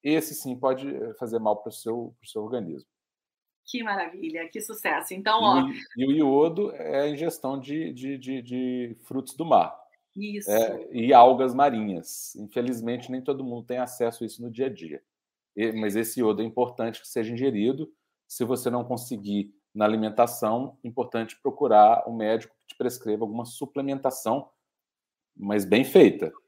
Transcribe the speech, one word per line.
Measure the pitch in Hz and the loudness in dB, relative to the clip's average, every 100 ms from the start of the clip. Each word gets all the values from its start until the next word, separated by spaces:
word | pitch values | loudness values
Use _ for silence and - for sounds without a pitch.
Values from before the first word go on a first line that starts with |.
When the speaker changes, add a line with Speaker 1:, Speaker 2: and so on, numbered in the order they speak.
Speaker 1:
Esse | 143 156 156 | 2 0 0
sim | - 135 123 | -10 -8 -2
pode, | 131 131 139 | -2 -2 -4
eh, | 139 110 107 | -8 -8 -8
fazer | 120 113 | -4 -2
mal | 110 107 | 0 -2
pro | 113 | -4
seu, | - 113 117 117 _ | -10 -8 -6 -8 _
pro | - | -12
seu | 110 | -10
organismo. | 107 123 87 71 _ _ _ _ _ _ _ _ - | -6 -6 -6 -12 _ _ _ _ _ _ _ _ -12
Speaker 2:
Que | 247 | -8
maravilha, | 220 196 165 185 160 165 165 | -6 -4 -6 -8 -10 -8 -10
que | - | -12
sucesso. | - 143 185 151 170 185 | -12 -6 -2 -2 -4 -6
Então, | 208 220 | 0 4
Speaker 1:
E | |
Speaker 2:
ó | 214 135 | 4 4
Speaker 1:
o | 135 | 2
i-, | - - 117 | -6 -14 -4
e | 135 | 0
o | |
iodo | 151 143 139 160 165 208 - | 2 4 4 4 2 -4 -6
é | 160 139 | -4 -2
a | 147 | -2
ingestão | 143 165 - 131 139 | -2 -6 -4 -6 -8
de, | 135 151 160 | -8 -8 -8
de, | 123 131 139 | -8 -10 -10
de, | 123 131 | -8 -8
de | 120 127 127 127 120 110 - | -6 -4 -4 -4 -6 -12 -8
frutos | 131 131 - | -8 -8 -8
do | |
mar. | 170 113 82 - - _ _ 196 | 4 4 4 -4 -20 _ _ -12
Speaker 2:
Isso. | 208 208 202 | -8 -8 0
Speaker 1:
É, | 151 113 - - | 2 2 -2 -8
e | 123 120 | -2 8
algas | 127 123 127 131 127 | 10 10 8 2 4
marinhas. | 143 113 107 90 - - - - | 2 2 -4 -6 -8 -14 -14 -14
Infelizmente, | 104 127 123 117 113 120 123 | -8 -4 -4 -4 -6 -6 -8
nem | 127 | -8
todo | 127 135 | -6 -6
mundo | 131 120 120 | -6 -10 -8
tem | 123 | -6
acesso | 123 - 117 - | -6 -4 -4 -4
a | 113 | -10
isso | - | -10
no | 120 | -12
dia | 113 135 | -6 -6
a | |
dia. | 107 82 69 _ _ _ _ _ 101 | -6 -14 -14 _ _ _ _ _ -4
E, | 113 | -2
mas | 110 107 104 | 0 -2 -2
esse | 113 127 | -2 0
iodo | 110 101 | 0 0
é | 113 | -2
importante | 117 123 - 113 113 | -2 -4 -2 -6 -6
que | - | -8
seja | 123 110 | -6 -4
ingerido. | 117 135 107 110 139 156 _ _ _ _ | -2 -2 0 0 -2 -8 _ _ _ _
Se | - | -6
você | 120 123 123 | -2 -2 -2
não | 123 | -4
conseguir | 120 117 - 113 101 101 101 _ _ | -4 -8 -6 -10 -4 -4 -4 _ _
na | 107 | 2
alimentação, | 107 110 110 104 120 - 110 117 139 - | 2 2 0 2 2 2 -2 -2 -4 -10
é | 120 | -10
importante | 123 120 117 113 - | -6 -4 -4 -6 -6
procurar | 139 - 135 107 107 117 - | -6 -2 6 8 10 6 0
um | 117 | -4
médico | 107 113 - _ | 0 0 -4 _
que | _ | _
te | - | -4
prescreva | 123 123 113 107 | -4 -4 -4 -2
alguma | 113 113 117 | -2 -6 -10
suplementação, | - 143 143 139 135 135 - 110 135 - _ _ _ _ _ _ _ _ - | -10 -8 -6 -4 -2 -2 -2 -2 -2 -4 _ _ _ _ _ _ _ _ -10
mas | 101 104 92 | -2 0 4
bem | 113 | 2
feita. | 135 196 120 - 80 - | 6 8 8 6 -6 -8